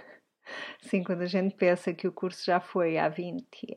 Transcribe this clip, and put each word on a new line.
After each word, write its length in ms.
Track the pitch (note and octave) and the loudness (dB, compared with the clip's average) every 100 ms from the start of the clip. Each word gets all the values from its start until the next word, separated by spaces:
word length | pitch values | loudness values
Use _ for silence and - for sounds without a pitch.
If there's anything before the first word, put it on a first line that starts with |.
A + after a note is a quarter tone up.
| - - _ _ - - - - | -16 -20 _ _ -14 -12 -12 -14
Sim, 180 | - G3 | -2 -2
quando 200 | F3+ F3 | 0 -2
a 40 | F3+ | 0
gente 280 | F#3+ G3 - | 2 0 4
pensa 380 | F3+ F3+ - | 4 4 0
que 120 | E3+ F3+ | -2 -4
o 60 | |
curso 320 | - F#3 - | -2 -4 -2
já 160 | - F3+ | 2 2
foi 380 | - F#3+ E3 D#3+ | 2 0 2 2
há 100 | D#3 | 0
vinte 580 | D#3 F3 - - - - | 0 -6 -8 -12 -14 -14